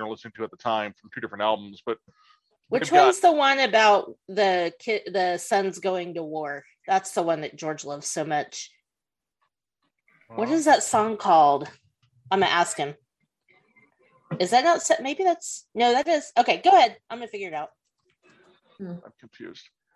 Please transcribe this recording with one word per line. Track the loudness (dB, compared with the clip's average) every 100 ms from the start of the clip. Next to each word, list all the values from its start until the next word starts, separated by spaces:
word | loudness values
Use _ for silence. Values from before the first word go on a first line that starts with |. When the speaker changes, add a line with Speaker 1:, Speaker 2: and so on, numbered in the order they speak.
Speaker 1:
they're | -10
listening | -12 -16 -12
to |
at | -12
the | -8
time, | -4 -4 -4 -12
from | -20
two | -14
different | -12 -4
albums. | -2 -2 -6 -14
But | -10 -10 _ _ _ _ _ _ _
Speaker 2:
Which | -4
Speaker 1:
they've | 2
got | 6
Speaker 2:
one's | 6 4
the | 2
one | 4 2 2
about | 2 4 4 4 0 -14 -10
the | -2 0 2 -2 -6
ki-, | -6 -6 -4
the | -4 -2 -4
sons | -2 -2 -2 -6
going | -6 -6 -6
to | -10
war? | -10 -8 -10 -10 -16 _ -4
That's | -4 -2
the | -4
one | -2 -2
that | -4 -10
George | -8 -8
loves | -10 -12 -10
so | -8
much. | -4 -4 -6 -12 -18 _ _ _ _ _ _ _ _ _ _ _ _ _ _ _ _
What | -8 -2
Speaker 1:
Well | 0
Speaker 2:
is |
that | 4 4
song | 4 0 0 -2
called? | 4 6 6 4 -2 -16 _ _ _ _ -4
I'm | 0
gonna | 2
ask | 2 0 -2
him. | -8 -10 _ _ _ _ _ _ _ _ _ _ _ _ _ -6
Is | 2
that | 2
not | 4 0
set? | 0 -2
Maybe | -2 -2
that's, | -2 -2 -6 -16 _
no, | -2 2
that | 2 0
is. | -2 -2 0
Okay, | 0 2
go | 6
ahead. | 6 6 0 _
I'm | -14
gonna | -12
figure | -12 -12
it |
out. | -10 -12 _ _ _ _ _ _ _ _ _ _ _
Speaker 3:
Hmm. | -14 -14
Speaker 1:
I'm | -16 _
confused. | -20 _ -20 -20 -20 _ _